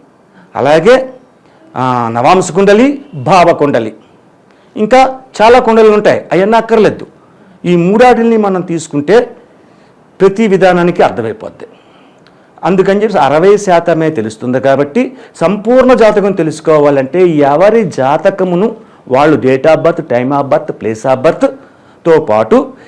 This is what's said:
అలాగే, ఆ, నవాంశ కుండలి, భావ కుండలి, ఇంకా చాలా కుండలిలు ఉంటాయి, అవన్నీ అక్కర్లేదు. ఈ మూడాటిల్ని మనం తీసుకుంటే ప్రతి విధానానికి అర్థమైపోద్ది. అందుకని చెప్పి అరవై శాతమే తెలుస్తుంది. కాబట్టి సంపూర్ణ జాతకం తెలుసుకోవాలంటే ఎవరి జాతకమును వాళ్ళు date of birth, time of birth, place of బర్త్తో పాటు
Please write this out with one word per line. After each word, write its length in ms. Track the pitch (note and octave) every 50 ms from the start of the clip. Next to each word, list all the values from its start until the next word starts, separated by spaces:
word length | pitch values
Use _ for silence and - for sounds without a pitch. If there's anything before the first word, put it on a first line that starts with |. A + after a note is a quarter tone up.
| _ _ _ _ _ _ _ _ _ _ -
అలాగే, 540 | G2 A#2 C#3 D3+ E3 E3 G#3+ B3+ C4 C4 - - - _ _ _ _ _ _ _ _ _ _ -
ఆ, 320 | - B2+ C3 B2+ B2 A#2+ A2+
నవాంశ 440 | A2+ A#2+ B2 D3+ F#3 F#3 F3 F3+
కుండలి, 520 | D3+ F#3 G3 G3 G3+ G#3+ B3+ C#4 D4 C#4 - - -
భావ 380 | D3 B2 C3+ F#3 F3+ E3+ E3+
కుండలి, 420 | D#3 - D3 C#3+ C3+ B2 A2+ A2 G#2+ - _ _ _ _ _ _ _ _ _ _ _ _ _ _ -
ఇంకా 440 | - G#3+ G#3+ B3+ C4 A#3+ - B3+ - - - - -
చాలా 160 | G#3 A3+ A#3+ B3+
కుండలిలు 340 | A#3+ A3+ A3+ A3 A3 G#3+
ఉంటాయి, 320 | G#3 G#3 G#3+ F#3 B2+ A2 - -
అవన్నీ 240 | - E3 F#3+ G3+ A3+
అక్కర్లేదు. 500 | A3+ A3 A3+ A3+ A3+ G3+ D#3+ - - - - - _ _ _ _ _ _ _ _ _ -
ఈ 120 | F3 F3
మూడాటిల్ని 600 | F3 E3+ F3+ G3+ A3 B3 B3 A#3+ A3 A3+ A#3 A3+
మనం 240 | A3 G#3 G3+ F#3+ F#3
తీసుకుంటే 760 | E3+ F3+ E3 E3 D#3 - - C#3+ D3 D3+ G3 A#3+ - - - - - _ _ _ _ _ _ _ _ _ _ _ _ _ _ -
ప్రతి 260 | F#3 G3 F#3+ G#3+ A3+
విధానానికి 560 | G#3+ F#3+ F3+ F#3 F#3 F3+ F3 F3 F3 E3+ F3
అర్థమైపోద్ది. 640 | G3 C#3 F#2 G2 A2 A2+ - - F2 - - - - - - _ _ _ _ _ _ _ _ _ _ _ _ _ _ _ _ - -
అందుకని 380 | D#3+ F#3+ F#3 F#3 G3 G3 G#3
చెప్పి 160 | G#3 A3 F#3+ F#3+
అరవై 380 | - C3 C#3+ D#3 E3+ G3 G#3
శాతమే 540 | G3+ G3+ F#3+ F3 E3+ E3+ F3 E3 D#3+ D#3+ D#3
తెలుస్తుంది. 500 | D#3 C3+ G#2+ A2 G#2+ - B2+ B2 B2+ C3
కాబట్టి 560 | A#2+ C3+ C3+ C3+ D3 D3 - A#3+ C4 C#4 - - - - -
సంపూర్ణ 580 | - E3+ E3+ G3+ G#3 G3+ A3 B3 B3+ B3 B3+ B3+
జాతకం 380 | G3+ A3+ G#3+ G#3+ G#3 F#3 G3+
తెలుసుకోవాలంటే 960 | F#3+ F3+ E3 D#3 D3 - - E3 D#3 D3+ D3 D3 C#3+ C3+ C3 C3 - F3+ F#3
ఎవరి 580 | F3 D#3+ D3 C#3+ C3+ C#3+ D3+ F#3 G#3+ G#3+ A#3 A3
జాతకమును 920 | D#3+ - C3+ B2+ C3+ D3 D#3+ - G3 F#3+ G3 F#3+ F#3 F3 F3 G3+ A#3 A#3 - - - - _ _ -
వాళ్ళు 280 | B2+ C3 D3 D#3+ D3+
date 300 | A#2+ A2 B2+ C3 C3 C3+
of 100 | D#3+ D#3+
birth, 240 | D3+ C#3 E3 F3 -
time 300 | D#3+ - A#2+ B2 B2 C3
of 120 | C#3+ C#3+
birth, 300 | C#3 C3+ C#3+ D#3 D3+ -
place 340 | C#3 - - A2+ A2+ A2 -
of 80 | C3+ C3
బర్త్తో 1080 | B2+ C#3 D#3+ E3+ - - C4 - - - - _ _ _ _ _ _ - E3+ D#3+ D3+
పాటు 520 | - - G#2+ G#2+ A2 - - B3+ - - - - -